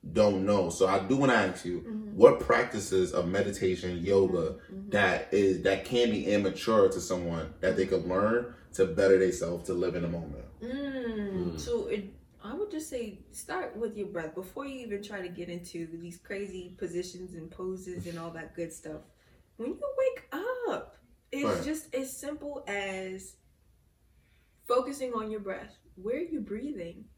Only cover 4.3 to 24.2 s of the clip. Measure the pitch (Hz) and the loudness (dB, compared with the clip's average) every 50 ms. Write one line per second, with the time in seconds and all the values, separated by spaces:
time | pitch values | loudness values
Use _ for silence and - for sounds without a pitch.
4.3 | 90 87 82 - - - - - 190 196 - - - 104 101 107 - - - - | 4 0 0 -2 -4 -6 -12 -14 -14 -12 -8 0 2 4 4 4 2 0 -2 2
5.3 | - 101 101 98 95 87 - 95 98 95 - - 127 120 120 113 104 98 - 90 | 4 4 6 6 4 4 2 2 2 2 0 0 2 4 4 4 4 0 2 2
6.3 | 104 101 101 95 87 - - - 113 107 98 95 - 90 85 - 92 87 87 85 | 2 4 2 2 -2 -2 0 4 6 8 8 8 6 2 -2 -2 -4 -2 -2 -2
7.3 | 85 82 78 71 - - - 92 92 95 95 - 98 82 80 87 90 95 101 107 | -4 -4 -4 -6 -8 0 0 0 2 2 2 2 2 0 0 2 2 2 2 4
8.3 | 113 120 120 - - - - - - - 92 90 82 80 98 95 98 92 92 90 | 2 2 0 -2 -10 -16 -20 -16 2 2 2 2 4 4 6 8 8 8 8 4
9.3 | 87 - 87 85 87 85 - - 90 87 87 87 87 90 85 82 85 85 82 76 | 2 0 -2 -4 -4 -4 -4 -2 -2 0 0 0 0 -2 -4 -2 -4 -4 -6 -8
10.3 | 71 67 - - - - 220 240 262 277 285 277 269 262 247 233 220 214 202 196 | -10 -12 -14 -16 -16 -12 -10 -8 -6 -6 -6 -6 -6 -6 -6 -4 -4 -4 -4 -4
11.3 | 190 185 180 175 160 160 - 233 240 233 196 - - 214 196 - - - - _ | -2 -2 -2 -2 -4 -4 -4 -4 -2 -2 -2 -2 -4 -4 -4 -8 -14 -20 -20 _
12.3 | _ - - 208 247 339 415 415 - 311 311 - - 247 233 214 190 - - - | _ -18 -12 -10 -6 -6 -6 -4 -6 -8 -8 -6 -8 -6 -8 -8 -10 -14 -20 -18
13.3 | - - - - 311 370 330 - - 208 233 226 208 208 196 170 170 170 160 156 | -16 -16 -10 -8 -6 -6 -6 -6 -6 -6 -6 -6 -4 -6 -8 -6 -6 -6 -6 -6
14.3 | - 180 190 - - 269 277 277 269 262 247 220 202 202 208 - 214 196 185 175 | -8 -10 -12 -10 -10 -10 -10 -8 -10 -10 -10 -8 -8 -8 -8 -8 -10 -8 -8 -10
15.3 | 175 175 175 175 175 180 175 - - 170 165 160 165 165 170 175 175 - _ - | -10 -10 -10 -10 -10 -10 -10 -10 -10 -10 -10 -10 -10 -12 -12 -14 -14 -16 _ -10
16.3 | 208 196 202 196 180 185 175 180 180 - 196 170 170 175 185 - - 180 185 180 | -8 -8 -8 -8 -8 -12 -12 -12 -12 -10 -8 -6 -4 -6 -6 -6 -10 -12 -14 -12
17.3 | 175 165 160 165 - - 185 185 190 185 185 180 - 175 180 175 170 170 165 170 | -12 -12 -14 -14 -12 -10 -8 -8 -8 -8 -8 -10 -10 -8 -8 -8 -8 -8 -10 -10
18.3 | 165 165 156 - - - 170 165 160 - - 156 156 151 - - _ _ _ _ | -10 -10 -14 -12 -8 -8 -8 -8 -8 -12 -12 -12 -12 -12 -14 -18 _ _ _ _
19.3 | _ _ _ _ _ _ 226 262 370 - 587 571 539 - 523 523 494 - - _ | _ _ _ _ _ _ -6 -6 -6 -4 -4 -4 0 2 2 2 0 -2 -12 _
20.3 | - 302 392 480 523 494 480 415 - - - - - - _ _ - _ _ _ | -8 -6 -4 -4 -4 -2 -2 -2 -2 -4 -6 -10 -18 -20 _ _ -20 _ _ _
21.3 | - 277 285 220 202 175 - 294 311 311 - - - 262 269 262 - - - 285 | -6 -2 0 0 0 -2 -2 -4 -4 -6 -6 -6 -6 -6 -6 -6 -8 -10 -8 -8
22.3 | 294 294 294 294 285 269 - - 202 202 196 196 190 190 190 190 185 190 190 - | -8 -8 -8 -10 -10 -10 -8 -6 -6 -4 -4 -4 -6 -6 -6 -8 -10 -10 -12 -16
23.3 | - _ _ _ _ _ _ _ _ _ _ _ _ _ _ _ _ _ | -20 _ _ _ _ _ _ _ _ _ _ _ _ _ _ _ _ _